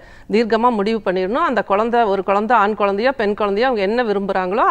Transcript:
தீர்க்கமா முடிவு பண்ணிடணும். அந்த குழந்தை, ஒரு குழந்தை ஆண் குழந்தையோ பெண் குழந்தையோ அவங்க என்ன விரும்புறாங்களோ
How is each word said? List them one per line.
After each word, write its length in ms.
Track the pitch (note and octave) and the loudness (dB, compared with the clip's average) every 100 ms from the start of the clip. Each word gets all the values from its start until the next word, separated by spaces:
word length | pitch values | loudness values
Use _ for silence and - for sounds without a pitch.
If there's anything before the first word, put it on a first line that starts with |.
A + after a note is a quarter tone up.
| - - - G#3 | -8 -20 -2 0
தீர்க்கமா 260 | A3 A3 B3 | 2 2 2
முடிவு 320 | A3 G3+ A3+ G3+ | 0 -2 -2 -2
பண்ணிடணும். 420 | F#3 F#3 C4+ E4+ | -2 -2 -2 0
அந்த 140 | G#3+ | -2
குழந்தை, 400 | - G3+ A#3 A#3+ | 0 0 2 2
ஒரு 200 | A3 G3 | 2 0
குழந்தை 340 | G3 G3+ G#3+ A#3 | 0 0 2 2
ஆண் 180 | G3+ G#3+ | 2 0
குழந்தையோ 360 | G3+ G3+ B3+ | -2 0 -2
பெண் 240 | C4 G3+ G#3 | 0 -2 0
குழந்தையோ 320 | G#3 G3 C4 | -2 0 0
அவங்க 160 | A3 | 0
என்ன 200 | F#3+ A#3+ | 0 0
விரும்புறாங்களோ 600 | A#3 G3+ G3 F#3+ F#3 A3 F#4 | 0 -2 -2 -2 -2 0 0